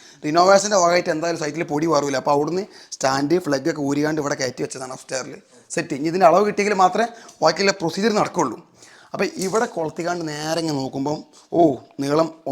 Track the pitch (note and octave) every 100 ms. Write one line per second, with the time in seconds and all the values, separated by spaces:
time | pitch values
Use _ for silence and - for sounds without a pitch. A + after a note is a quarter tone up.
0 | - - D3+ D#3+ F3+ G3 G3+ G#3 F3 F3
1 | F3 D#3 E3 E3+ D3+ D3+ E3+ D3 E3 D3
2 | C#3+ C3+ D3 C#3+ D3+ F3 G#3 - - -
3 | C3+ C3+ C#3+ F3 F3+ C#3 C#3 D3+ C#3 C#3+
4 | D3+ D#3 C#3+ D3 C3 B2 D3 C#3 B2+ B2+
5 | - C3 C3 C3+ _ - - - D3 C#3+
6 | D#3 E3+ F3+ E3+ G#3 G3+ G3+ G3+ F#3 G3
7 | A#3 - - - D#3 E3+ G3 F#3+ - F3
8 | G#3+ G#3 D3+ - C#3+ G#2+ - _ - -
9 | - - F#3+ - F#3 G3 A#3+ F3 D#3+ -
10 | E3+ F3 D#3+ D3 D#3 E3 D#3+ C#3+ C3+ C3+
11 | C#3 D#3 - - - D#3+ E3+ A#2+ - -
12 | C#3 D3+ D#3+ - -